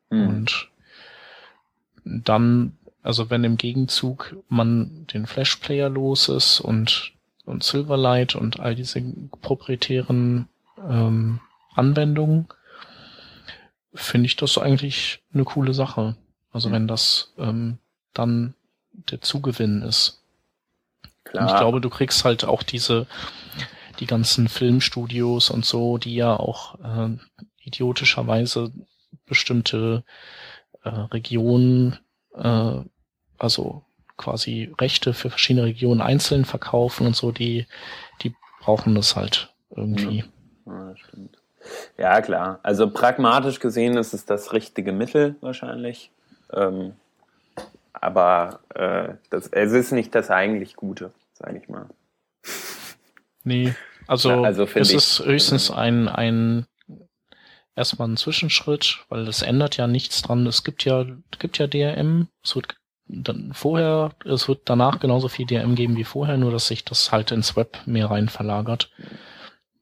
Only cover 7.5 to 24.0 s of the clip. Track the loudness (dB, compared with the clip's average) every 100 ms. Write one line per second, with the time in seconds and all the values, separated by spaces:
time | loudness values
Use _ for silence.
7.5 | -4 -2 -2 0 2 4 4 2 0 -2
8.5 | -2 -4 -4 -4 -6 -6 -8 -14 -14 -4
9.5 | -4 -2 -4 0 -2 2 2 2 2 -2
10.5 | _ _ -14 -2 2 4 2 0 -2 -8
11.5 | _ _ 2 2 4 2 2 2 2 0
12.5 | -10 _ -20 -20 -20 -20 -20 -20 -20 -20
13.5 | -20 _ _ _ -12 -2 2 2 0 -2
14.5 | 0 2 0 0 -4 -6 -8 _ -2 0
15.5 | 0 0 0 -2 -2 -4 -6 _ _ _
16.5 | -6 -2 0 0 0 0 0 -4 -8 -4
17.5 | -2 -4 -6 _ _ _ -2 0 0 -2
18.5 | -8 _ _ _ -14 -12 -6 -4 -2 -4
19.5 | 0 0 0 0 0 0 -4 _ _ _
20.5 | _ _ _ _ _ -20 _ -10 -2 2
21.5 | 4 4 2 -2 -2 0 2 2 2 0
22.5 | -2 -2 -4 0 0 0 -8 -14 -14 -16
23.5 | -14 -14 -14 -20 -12